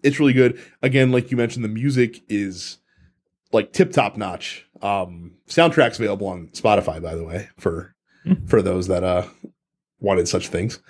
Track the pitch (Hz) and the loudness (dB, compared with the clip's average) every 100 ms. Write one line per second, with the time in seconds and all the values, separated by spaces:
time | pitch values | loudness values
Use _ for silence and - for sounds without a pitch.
0 | 139 139 143 127 123 - - _ 135 135 | -2 2 4 6 4 2 -14 _ 0 2
1 | 127 127 123 123 117 123 110 110 139 127 | 4 2 0 -2 -2 -4 -6 -4 -2 0
2 | 117 - _ 104 101 90 - - _ _ | 0 -2 _ -4 -4 -8 -16 -18 _ _
3 | _ _ _ _ _ 113 - - 185 - | _ _ _ _ _ 0 0 0 2 2
4 | 104 - 95 87 - - _ _ 98 98 | -2 -4 -8 -8 -12 -16 _ _ -4 -2
5 | 90 87 85 _ _ - 165 165 120 - | -4 -10 -18 _ _ 4 4 6 2 2
6 | 107 101 98 90 82 - 113 104 - 80 | -4 -2 -6 -8 -12 -2 2 4 2 -6
7 | 82 82 82 87 - _ 95 82 92 _ | -8 -8 -8 -10 -10 _ -6 -6 -12 _
8 | _ _ 170 185 - 117 95 92 90 90 | _ _ -2 -2 2 2 2 -2 -2 -2
9 | 92 90 90 _ - _ _ _ _ _ | 0 -2 -4 _ -20 _ _ _ _ _
10 | 101 92 87 92 - 87 110 - _ | 0 0 0 -4 -4 -4 -4 -8 _